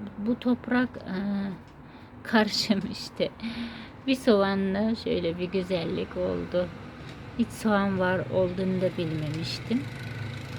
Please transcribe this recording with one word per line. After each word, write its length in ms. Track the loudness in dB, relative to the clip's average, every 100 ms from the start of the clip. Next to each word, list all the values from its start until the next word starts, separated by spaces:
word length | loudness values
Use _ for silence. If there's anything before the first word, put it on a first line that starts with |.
| -8 -4
Bu 220 | -2 0
toprak, 500 | 2 0 2 2 2 -4
e, 180 | -6 -2 0 0 -2 -6 -12 -18 -18 -18 -18 -14
karışım 580 | 2 4 4 2 2 2 0
işte. 380 | -6 -8 -2 -4 -4 -8 -6 -8 -10 -14 -4 0
Bir 80 |
soğanla 800 | 4 6 6 6 2 2 2 2
şöyle 440 | 0 0 0 0 0
bir 120 | 0
güzellik 640 | 0 0 0 0 -2 -2 -2
oldu. 500 | 0 0 0 0 0 -4 -12 -14 -14 -12 -6 -2
Hiç 80 | -2
soğan 520 | 0 2 4 4 4
var 200 | 4 2 2
olduğunu 480 | 2 2 2 0 2
da 160 | 2 0
bilmemiştim. 840 | -2 -2 -2 -2 -4 -4 0 0 -2 -8 -8 -6 -6 -8 -8